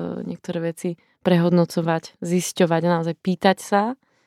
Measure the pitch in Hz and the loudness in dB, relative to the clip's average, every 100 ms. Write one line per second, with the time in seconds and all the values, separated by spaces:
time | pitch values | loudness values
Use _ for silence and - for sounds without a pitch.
0 | 170 - - 175 - 170 165 165 185 170 | -8 -8 -10 -12 -10 -8 -8 -8 -8 -10
1 | _ _ - 175 175 175 170 - 165 165 | _ _ 2 4 4 4 2 0 -2 -2
2 | - - 170 180 - - 175 165 170 170 | -4 -10 -2 -2 -2 0 2 2 2 0
3 | 165 160 - 180 196 190 - 202 214 262 | -2 -4 -4 0 2 2 0 0 0 -6
4 | _ _ | _ _